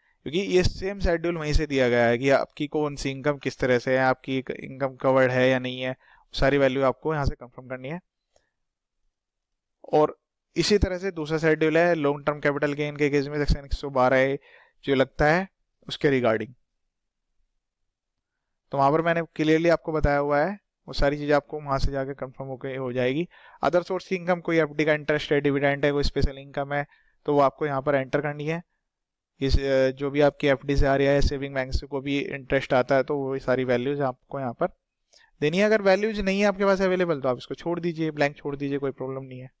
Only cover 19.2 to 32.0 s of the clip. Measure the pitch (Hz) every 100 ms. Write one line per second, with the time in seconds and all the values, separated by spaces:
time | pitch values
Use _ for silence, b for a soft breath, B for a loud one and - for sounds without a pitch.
19.2 | 165 - 156 160 170 160 165 156 147 143
20.2 | 143 143 170 202 _ _ - 143 143 147
21.2 | 147 143 - 151 143 135 139 139 135 139
22.2 | 131 - 135 127 135 131 127 123 123 143
23.2 | 180 B B B - 175 175 185 - 185
24.2 | 170 175 170 165 151 147 151 151 147 151
25.2 | - 143 143 139 139 139 147 143 143 143
26.2 | 139 135 139 139 139 143 143 b b b
27.2 | - 147 139 - 151 135 147 139 131 147
28.2 | 147 147 151 170 - _ _ _ _ _
29.2 | _ - 135 135 135 135 131 131 143 143
30.2 | 143 - 143 135 143 143 143 135 139 143
31.2 | 139 143 139 135 131 131 139 139